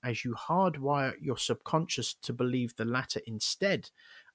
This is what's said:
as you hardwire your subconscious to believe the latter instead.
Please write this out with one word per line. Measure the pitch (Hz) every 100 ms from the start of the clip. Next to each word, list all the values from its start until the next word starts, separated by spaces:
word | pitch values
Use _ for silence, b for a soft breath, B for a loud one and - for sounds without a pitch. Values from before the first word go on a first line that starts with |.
as | 123 113
you | 127
hardwire | 113 - 170 190 143 135 143 135 -
your | 147 117
subconscious | - 120 - 156 165 - 117
to | - -
believe | 120 127 127 120 -
the |
latter | 113 123 131 - -
instead. | 110 - - 196 160 - B B B B